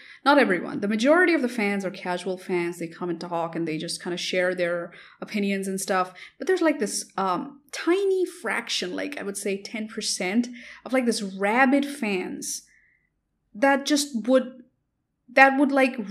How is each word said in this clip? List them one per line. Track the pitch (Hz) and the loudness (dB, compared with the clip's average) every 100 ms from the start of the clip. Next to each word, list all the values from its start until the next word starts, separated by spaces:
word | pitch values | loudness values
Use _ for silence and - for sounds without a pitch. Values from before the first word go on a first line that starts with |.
| - - 262 | -20 -2 4
not | 285 | 6
everyone. | 220 180 - - | 6 2 -2 -4
The | 202 | -2
majority | 214 247 330 359 | 2 4 6 6
of | 320 | 4
the | 247 | 0
fans | - 202 202 190 | -2 -2 -2 -4
are | |
casual | 196 185 180 190 185 | -6 -6 -4 -4 -6
fans. | - 180 170 175 | -2 -2 -2 -4
They | 165 | -10
come | - 180 | -8 -6
and | 165 | -6
talk | 175 170 165 165 | -4 -4 -4 -4
and | 170 | -4
they | 156 | -4
just | 170 - | -6 -8
kinda | 180 175 | -6 -6
share | - 185 180 | -2 0 0
their | 185 175 175 175 - - - | 0 0 -2 -6 -14 -20 -16
opinions | - 208 202 196 190 | -8 -2 0 -2 -2
and | 190 | -4
stuff. | - 190 180 - - - | 0 0 0 -4 -18 -6
But | 269 | 0
there's, | 370 | 2
like, | 330 302 | 2 2
this, | 202 - - - | -2 -4 -8 -4
um, | 190 180 - - _ | -2 -2 -4 -12 _
tiny | - - 370 392 381 359 | -6 0 2 2 2 0
fraction, | - 214 202 233 - 180 190 | -4 -6 -4 -4 -4 -4 -6
like, | 196 196 | -6 -6
I | |
would | 196 196 | -8 -6
say | 208 196 | -4 -4
ten | - 220 220 | -6 -8 -8
percent | - 208 - 185 214 240 - - - | -6 -4 -4 0 0 0 -4 -18 -16
of, | - | -2
like, | 262 240 | 0 2
this | 220 | 0
rabid | 202 190 202 233 269 277 285 | -4 -2 0 4 6 4 2
fans | - 220 190 180 - - - - _ _ _ _ _ _ _ _ 208 | -4 -4 -2 -4 -8 -8 -10 -12 _ _ _ _ _ _ _ _ 0
that | 269 277 277 | 2 2 2
just | 294 - 226 220 | 0 0 -4 2
would, | 262 247 - - _ _ _ _ _ _ | 2 2 -8 -20 _ _ _ _ _ _
that | 240 269 262 | 6 6 6
would, | 285 | 2
like, | 277 262 247 196 | 4 2 0 -4